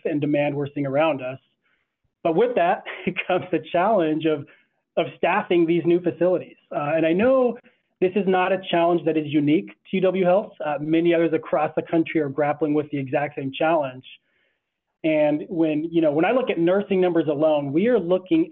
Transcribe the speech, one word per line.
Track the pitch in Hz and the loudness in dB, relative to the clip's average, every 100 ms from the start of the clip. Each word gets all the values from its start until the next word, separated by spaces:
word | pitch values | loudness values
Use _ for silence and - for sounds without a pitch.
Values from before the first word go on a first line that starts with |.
| - | -6
and | 151 | -2
demand | 147 147 147 139 | 0 0 0 -2
we're | 143 | -6
seeing | - 139 | -6 -2
around | 135 160 139 | 0 0 -2
us. | 127 131 _ _ _ _ _ _ _ _ | -6 -12 _ _ _ _ _ _ _ _
But | 170 165 | -2 2
with | 247 240 | 2 2
that | 170 208 - - - | 2 0 -4 -8 -6
<laughs> | 180 - | -6 -2
comes | 175 139 | -2 -2
the | 156 - | -4 -2
challenge | 170 196 220 160 156 156 | 0 2 2 2 0 0
of, | 151 135 _ _ _ _ - | -2 -4 _ _ _ _ -4
of | 151 - | -4 -2
staffing | 170 190 - 175 165 | -2 -2 0 2 2
these | 170 160 | 2 2
new | 170 | 2
facilities. | 175 - 175 175 - - _ 165 | 0 0 0 0 -4 -16 _ -6
Uh, | 147 160 | -2 0
and | 160 | 0
I | |
know | 175 247 262 247 233 - _ _ _ | 2 2 2 2 -2 -12 _ _ _
this | 185 202 | -2 0
is | 185 | 0
not | 185 185 | 0 0
a | 190 - | -2 -2
challenge | 170 170 175 151 | 0 2 2 0
that | 156 | -2
is | 147 | 0
unique | 151 147 160 202 | 0 2 2 -2
to | - - 190 | -12 -8 0
U | |
W | 185 185 175 | 0 2 2
Health. | 185 220 - 151 | 2 0 -8 -8
Uh, | 143 | -6
many | 151 165 170 | 0 2 2
others | 165 165 | 2 2
across | 156 - 165 156 - | -2 -2 -2 -2 -4
the | |
country | 160 165 160 165 | -2 0 0 -2
are | 143 | -2
grappling | 135 147 147 156 | -2 -2 0 0
with | 151 147 | 0 -2
the | 147 | -6
exact | 131 147 147 147 | -4 -4 -4 -6
same | 135 | -10
challenge. | 135 160 165 135 127 - - _ _ _ _ _ _ _ _ | -2 0 0 -2 -8 -20 -20 _ _ _ _ _ _ _ _
And | 160 151 151 151 196 | 0 2 2 0 -4
when, | 175 160 151 160 | -2 0 0 -2
you | 165 | 0
know, | 160 | 2
when | 147 180 | 2 2
I | |
look | 247 - | 0 0
at | 165 | 0
nursing | 170 196 202 196 | 2 2 0 0
numbers | 180 165 151 | 2 2 0
alone, | 143 160 151 143 | 0 2 2 0
we | 147 220 | 0 2
are | 233 | 2
looking | 170 185 185 160 165 | 2 -2 0 0 0